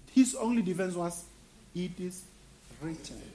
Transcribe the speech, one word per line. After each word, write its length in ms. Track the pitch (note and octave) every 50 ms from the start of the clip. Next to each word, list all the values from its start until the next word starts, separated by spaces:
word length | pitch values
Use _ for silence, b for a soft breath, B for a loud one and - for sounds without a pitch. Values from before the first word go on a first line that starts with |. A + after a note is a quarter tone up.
| - -
his 220 | - B3+ C4 - -
only 300 | - A3 A3+ A#3+ A#3 F#3+
defense 320 | F#3 F3+ E3+ F#3+ F#3 F3
was, 280 | F3 E3+ F3 E3+ - - - - - - - - - - - -
"It 160 | F3 F3+ F3+ F3+ -
is 240 | F3+ F3+ F3+ - - - - - - - - - - - - -
written." 400 | D3 E3 D#3+ - - - - - - - -